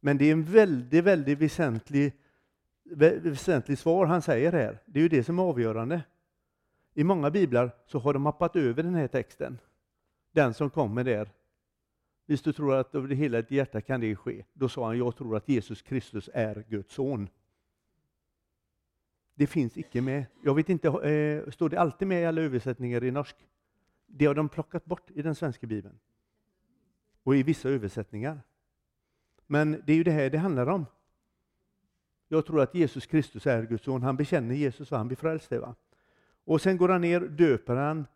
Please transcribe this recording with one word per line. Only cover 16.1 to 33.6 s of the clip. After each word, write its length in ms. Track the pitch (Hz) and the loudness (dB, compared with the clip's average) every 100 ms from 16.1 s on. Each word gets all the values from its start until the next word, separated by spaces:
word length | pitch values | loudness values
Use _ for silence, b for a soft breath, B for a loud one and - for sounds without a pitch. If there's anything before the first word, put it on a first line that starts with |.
| 107 - | -12 -8
är 300 | 123 110 104 113 | -4 -4 -6 -8
Guds 260 | 107 98 | -8 -8
son." 340 | - 135 127 101 _ _ _ _ _ _ _ _ _ _ _ _ _ _ _ _ _ _ _ _ | -6 -4 -4 -8 _ _ _ _ _ _ _ _ _ _ _ _ _ _ _ _ _ _ _ _
Det 120 | - 143 | -2 0
finns 300 | 165 120 - | 0 -2 -4
icke 240 | 165 120 | -6 -4
med. 260 | 131 139 123 _ | -2 -4 -6 _
Jag 120 | 143 | 0
vet 140 | 143 156 | 0 0
inte, 200 | 175 160 | 0 0
eh, 600 | 135 147 151 151 151 - | 0 0 0 0 -4 -8
står 180 | - 165 | -4 -2
det 120 | 175 | 2
alltid 280 | 170 - 196 | 0 0 -2
med 140 | 180 | 0
i 20 | |
alla 160 | 170 160 | 0 0
översättningar 640 | 160 123 131 117 123 120 | -2 -2 -4 -6 -4 -2
i 60 | 127 | -2
norsk? 260 | 135 143 - _ _ _ _ _ _ _ | -4 -8 -12 _ _ _ _ _ _ _
Det 200 | 135 147 | 0 2
har 80 | |
de 140 | 143 151 | 2 -2
plockat 360 | - - 170 | -6 -8 -10
bort 260 | - 175 _ | -8 -10 _
i 120 | - | -8
den 120 | 151 | -6
svenska 320 | 147 160 120 117 | -4 -6 -6 -8
bibeln. 320 | 107 98 - _ _ _ _ _ _ _ _ _ _ _ _ | -8 -8 -20 _ _ _ _ _ _ _ _ _ _ _ _
Och 140 | - 139 | 0 2
i 60 | |
vissa 260 | 135 156 131 | 2 -2 -2
översättningar. 720 | 135 104 - 104 104 127 151 - _ _ _ _ _ _ _ _ _ _ | -2 -4 -8 -10 -8 -8 -8 -18 _ _ _ _ _ _ _ _ _ _
Men 360 | 147 151 151 147 | 0 0 -2 2
det 60 | |
är 40 | 156 | 2
ju 80 | |
det 60 | 165 | 4
här 200 | 151 135 | 2 2
det 80 | 156 | 0
handlar 280 | 190 139 123 | 0 0 0
om. 200 | 185 139 _ _ _ _ _ _ _ _ _ _ _ _ _ _ | -2 -4 _ _ _ _ _ _ _ _ _ _ _ _ _ _
"Jag 180 | 156 151 | -2 0
tror 140 | 156 | 2
att 140 | 131 | 2
Jesus 320 | 175 151 - - | 2 0 0 -2
Kristus 400 | 160 139 110 147 | 0 0 -4 -2
är 160 | 117 | 0